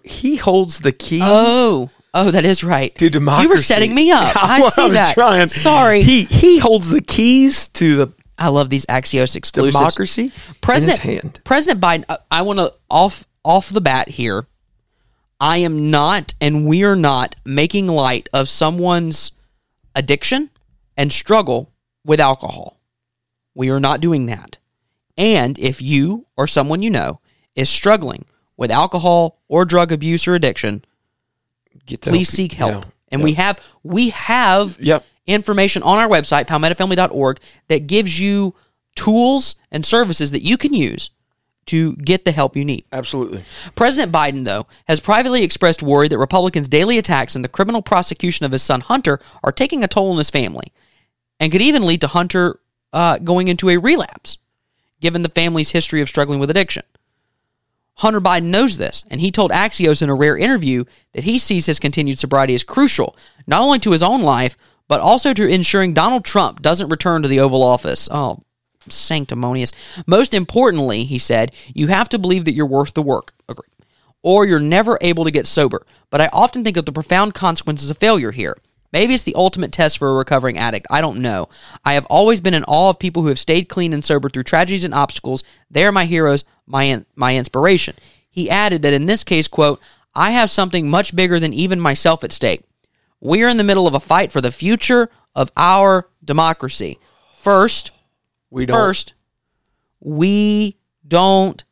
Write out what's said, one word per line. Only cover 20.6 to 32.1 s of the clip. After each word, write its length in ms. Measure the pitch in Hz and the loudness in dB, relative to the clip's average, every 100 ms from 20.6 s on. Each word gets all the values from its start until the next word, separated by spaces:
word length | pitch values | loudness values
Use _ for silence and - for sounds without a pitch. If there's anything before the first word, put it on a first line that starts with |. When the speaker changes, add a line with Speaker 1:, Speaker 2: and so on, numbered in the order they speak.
| _ _ _ - | _ _ _ -4
Speaker 2:
and 120 | 143 | -4
struggle 580 | - - 220 160 117 - _ _ _ | -2 0 0 2 -4 -6 _ _ _
with 160 | 147 151 | -2 2
alcohol. 580 | 139 135 - - - - _ _ _ _ _ _ _ | 2 0 -4 -12 -14 -20 _ _ _ _ _ _ _
We 160 | - 131 | -6 -2
are 100 | 135 | 0
not 200 | 135 143 | 0 0
doing 260 | 170 156 120 | 0 -2 -4
that. 320 | 110 - - _ _ _ _ _ - | -8 -14 -20 _ _ _ _ _ -2
And 400 | 208 202 123 143 | 0 2 0 -2
if 220 | 127 131 | -4 -4
you 440 | 131 143 151 220 - - | -2 0 0 -4 -8 -4
or 100 | 147 | -2
someone 360 | 147 139 165 | 0 -2 -2
you 80 | 220 | -2
know 300 | 151 67 80 _ _ _ | -2 -4 -8 _ _ _
is 140 | - 131 | -6 -4
struggling 560 | - 202 208 160 - - _ _ - | 0 2 0 0 -12 -16 _ _ -8
with 120 | 123 | -2
alcohol 680 | 120 180 180 175 175 165 - - | 0 0 0 2 2 2 -4 -4
or 160 | 156 180 | 0 2
drug 260 | 175 175 | 2 2
abuse 340 | 156 156 165 - | -2 -2 -2 0
or 60 | |
addiction, 480 | 175 143 98 107 104 - _ _ _ _ _ _ _ _ _ - | 0 0 -2 -6 -8 -12 _ _ _ _ _ _ _ _ _ -16
Speaker 1:
Get 140 | 127 | -10
the 80 | - | -2